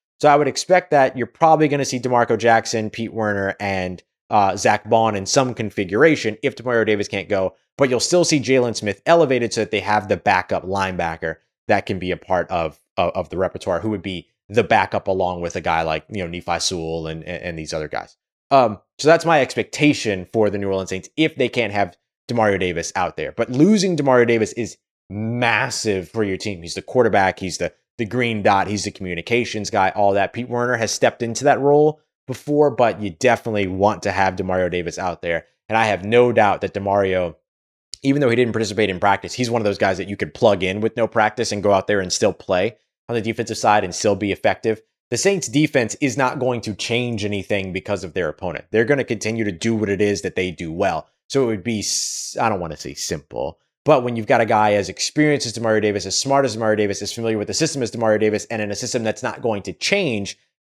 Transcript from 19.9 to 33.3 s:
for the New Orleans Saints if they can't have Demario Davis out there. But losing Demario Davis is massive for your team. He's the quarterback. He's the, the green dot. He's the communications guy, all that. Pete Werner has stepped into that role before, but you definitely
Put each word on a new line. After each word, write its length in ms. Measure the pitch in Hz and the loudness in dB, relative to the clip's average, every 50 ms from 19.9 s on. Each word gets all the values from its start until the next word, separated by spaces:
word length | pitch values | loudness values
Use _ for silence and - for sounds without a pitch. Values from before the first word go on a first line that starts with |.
| 143 - - 113 101 92 90 - | 2 2 0 -2 -2 -4 -6 -4
for 180 | - 113 107 104 | 0 0 0 2
the 80 | 98 101 | 0 -2
New 120 | 101 98 | -4 -2
Orleans 200 | 95 95 95 90 | -2 -4 -4 -6
Saints 200 | 95 92 90 - _ - | -8 -8 -10 -8 _ 0
if 180 | 160 156 156 | 0 0 2
they 140 | - 131 120 | 0 -2 0
can't 240 | - 123 117 104 101 | 0 0 -2 0 0
have 240 | 104 101 90 - _ _ _ _ _ _ - | 0 -2 -2 -4 _ _ _ _ _ _ -6
Demario 300 | 120 117 110 107 98 95 | 0 2 2 2 2 2
Davis 340 | 92 92 87 82 85 - - | 0 -2 -2 -4 -6 -4 -4
out 220 | 98 92 85 80 - | -4 -4 -4 -4 -6
there. 160 | 78 67 - | -8 -6 -4
But 160 | - 117 - | -4 -4 -2
losing 460 | 127 127 151 190 220 214 175 190 180 | 2 4 4 4 4 4 2 0 0
Demario 320 | 147 143 139 131 123 120 117 | 0 2 4 4 4 4 4
Davis 260 | 120 113 110 101 - | 4 2 2 0 -2
is 240 | - 120 92 - - _ _ _ _ _ _ | -6 -8 -8 -10 -16 _ _ _ _ _ _
massive 1000 | 95 101 110 110 120 120 123 117 113 107 127 131 117 - - 110 101 95 87 - | -8 -6 -6 -4 -4 -2 0 0 2 0 0 -2 -4 -4 -2 -2 -2 -2 -4 -4
for 140 | - 113 110 | -4 -4 -2
your 140 | 101 95 90 | -2 -2 -4
team. 260 | - 110 101 85 82 | -6 -8 -8 -8 -10
He's 120 | 85 - | -10 -10
the 60 | 98 | -10
quarterback. 580 | - - - 127 123 113 95 104 98 95 90 - | -10 -2 0 2 2 4 4 4 4 2 2 -2
He's 180 | 95 92 80 - | -6 -8 -6 -4
the, 140 | - 85 - _ _ _ _ - | -6 -6 -6 _ _ _ _ -8
the 80 | 120 | -6
green 360 | 101 95 123 127 117 113 107 | -4 -2 -2 -2 -2 -2 0
dot. 260 | 98 107 101 98 95 85 | 2 4 4 4 2 0
He's 180 | 104 101 87 | -2 -4 -4
the 60 | 104 | -6
communications 800 | 95 - 98 92 87 82 85 - 117 120 120 - - 110 104 92 | -8 -8 -8 -8 -6 -8 -2 0 0 0 0 -2 -4 -6 -6 -2
guy, 200 | - 104 95 95 | 0 0 0 0
all 240 | - - 104 101 98 | 2 2 2 2 2
that. 200 | 101 98 90 - | 2 0 0 -2
Pete 160 | 113 120 123 | -8 -8 -6
Werner 280 | 120 120 120 120 127 117 | -4 -2 -2 0 0 0
has 140 | 113 104 | -2 -2
stepped 300 | - - - 120 - - | 0 0 0 0 0 0
into 220 | 120 117 117 - 127 | -4 -6 -6 0 2
that 160 | 143 135 110 | 2 2 4
role 400 | 131 143 143 147 151 151 151 - _ _ _ _ _ | 4 4 4 6 4 4 2 -2 _ _ _ _ _
before, 460 | - 131 - - - 147 147 151 147 | -12 -12 -10 -4 -2 2 4 4 4
but 300 | 123 107 123 113 98 92 | 4 4 2 2 2 0
you 80 | 107 101 | -4 -8
definitely 580 | 82 - - 123 | -6 0 2 2